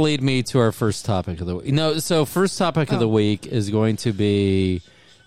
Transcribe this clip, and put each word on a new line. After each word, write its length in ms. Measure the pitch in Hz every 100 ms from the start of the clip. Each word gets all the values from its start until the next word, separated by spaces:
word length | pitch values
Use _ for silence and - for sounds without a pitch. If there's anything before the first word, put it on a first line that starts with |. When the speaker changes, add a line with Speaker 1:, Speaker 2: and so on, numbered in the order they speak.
Speaker 1:
lead 200 | 156 147
me 200 | 131 131
to 160 | 117 135
our 120 | 113
first 320 | - 113 - -
topic 340 | 95 90 82
of 80 | 87
the 80 | 90
week. 120 | -
No, 280 | 143 160 156
so 260 | - 165 143
first 320 | 180 190 -
topic 320 | 175 160 147
of 60 | 127
Speaker 2:
Oh. 20 |
Speaker 1:
the 80 | 113
week 380 | 110 104 104 -
is 240 | 127 101
going 260 | 107 110 107
to 140 | 120
be, 680 | 98 104 101 98 95 95 90 - - - -